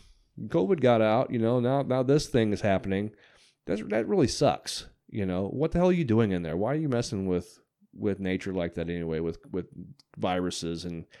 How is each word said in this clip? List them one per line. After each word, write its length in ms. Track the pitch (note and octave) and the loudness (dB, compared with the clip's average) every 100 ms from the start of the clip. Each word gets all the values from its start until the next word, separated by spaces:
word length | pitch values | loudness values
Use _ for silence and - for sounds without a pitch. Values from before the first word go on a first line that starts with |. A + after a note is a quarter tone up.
| - _ _ - A2 | -18 _ _ -14 -4
covid 320 | E3 F#3+ F3+ | -2 0 2
got 200 | B2 A#2 | 4 6
out," 300 | A2 A2 C3+ | 4 2 0
you 80 | A#2+ | 0
know, 220 | A2+ B2 | 2 2
now, 200 | A#2+ C#3 | 2 0
now 200 | C3+ B2+ | 0 0
this 240 | B2+ D3 C#3+ | 2 2 2
thing 260 | B2+ A2 | 2 2
is 80 | G2 | 2
happening, 500 | G#2+ F#2+ G2 F#2+ G#2 - _ _ _ _ - | 2 0 0 -2 -4 -8 _ _ _ _ -6
that's, 160 | G#3 G3+ | -4 -2
that 180 | G#3+ A3 | -2 0
really 220 | G3+ A#2+ | 2 2
sucks, 580 | - C#3 C#2+ - - - _ _ | 4 2 2 -4 -12 -12 _ _
you 160 | A2 | -4
know? 240 | F#2+ F2+ G2 | -2 -2 -2
What 240 | B2 D#3+ | -2 -2
the 60 | F3 | 2
hell 100 | F3+ | 2
are 40 | |
you 120 | F3+ | 2
doing 260 | D3+ G#2+ A2 | 4 4 4
in 100 | F2+ | 0
there? 140 | E2 E2 | -2 -2
Why 140 | G#2+ | -2
are 60 | D3+ | 0
you 120 | D#3 | 0
messing 360 | A#2+ A#2+ G2+ F#2+ | 0 -2 -4 0
with, 320 | F2+ - - _ _ _ | -2 -2 -16 _ _ _
with 260 | - G#2 F#2+ | -6 -4 -2
nature 320 | F#2+ F#2+ G2 | -2 -2 -2
like 220 | F#2 F2 | -4 -4
that 160 | F2 E2 | -4 -4
anyway, 300 | F2 E2 D#2+ | -4 -4 -2
with, 180 | E2 E2 - | -4 -6 -8
with 140 | F#2 E2+ - F2 - _ - | -8 -8 -12 -18 -20 _ -6
viruses 640 | G#2+ F#2 F2+ - E2 E2 | -2 0 -2 -4 -6 -6
and 220 | F2 E2 E2 - | -8 -10 -12 -20